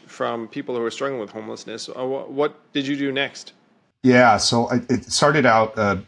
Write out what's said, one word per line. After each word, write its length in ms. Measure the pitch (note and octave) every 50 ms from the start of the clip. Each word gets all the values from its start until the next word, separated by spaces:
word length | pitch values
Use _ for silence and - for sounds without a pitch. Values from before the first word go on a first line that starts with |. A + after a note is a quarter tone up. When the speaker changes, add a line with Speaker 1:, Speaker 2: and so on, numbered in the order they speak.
| -
Speaker 1:
from 420 | - - - B2+ A#2+ A#2+ A#2 A2+ G#2+
people 280 | - C#3+ C#3 - B2
who 80 | A#2+ A#2
are 60 | A2+
struggling 280 | - - C3+ C#3 C3+ B2
with 120 | G#2 G2+
homelessness. 580 | - A2 A2 A2 A2+ - - - A2 A2+ - -
Uh, 40 | -
wh-, 380 | - B2+ B2+ C3+ C3+ - -
what 400 | C#3 C3+ D3 D3 - _ _ _ -
did 140 | D3 C3+ C3+
you 80 | D3
do 160 | C#3 C#3 C#3
next? 400 | C3 C3+ C#3+ B2 - - - - - _ _ _ _ _ _ _ _ _ -
Speaker 2:
Yeah, 340 | B2+ B2 B2 B2+ A#2+ G#2+ G2+
so 320 | - - B2 A#2 A#2 -
I, 120 | B2 B2 A#2+ -
it 180 | B2+ G#2 - -
started 360 | - - D3+ D3 D3 D#3 B2 B2
out, 280 | A2+ A2+ A2 A2 - A2+
uh, 180 | G#2+ G2+ G2 F#2 -